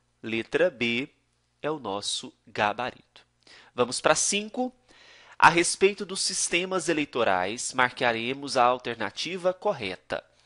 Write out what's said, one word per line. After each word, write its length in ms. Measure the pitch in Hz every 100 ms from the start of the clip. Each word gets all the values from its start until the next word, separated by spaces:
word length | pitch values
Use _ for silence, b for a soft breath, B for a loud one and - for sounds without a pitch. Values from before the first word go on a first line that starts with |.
| b _
letra 480 | 113 113 110 143 180
B, 400 | 123 120 117 143 _ _ _ _ _
é 80 | 147
o 80 | 156
nosso 520 | 113 98 104 - - - _
gabarito. 800 | 110 107 107 120 - _ - _ _ - B B
Vamos 260 | - 120 -
pra 140 | -
cinco. 580 | 156 - 202 214 - 254 - _ B B B B B
A 100 | -
respeito 560 | 170 170 - 196 208 196
dos 160 | 190
sistemas 680 | - 190 - 170 185 185 156
eleitorais, 840 | 151 143 131 107 92 92 120 -
marcaremos 800 | 131 123 - 127 113 117 139 143 127
a 100 | 123
alternativa 840 | 127 123 117 104 - 156 180 175
correta. 720 | 185 208 165 98 90 - - - _